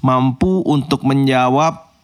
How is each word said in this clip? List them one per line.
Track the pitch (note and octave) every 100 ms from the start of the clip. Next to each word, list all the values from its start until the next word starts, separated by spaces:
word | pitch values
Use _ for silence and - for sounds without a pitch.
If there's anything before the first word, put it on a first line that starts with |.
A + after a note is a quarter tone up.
mampu | C3 B2+ C3 B2+ F#3 F#3 -
untuk | D3 C#3+ F3+ C3+
menjawab | C3+ C3+ C3 B2+ C3+ D#3+ - - _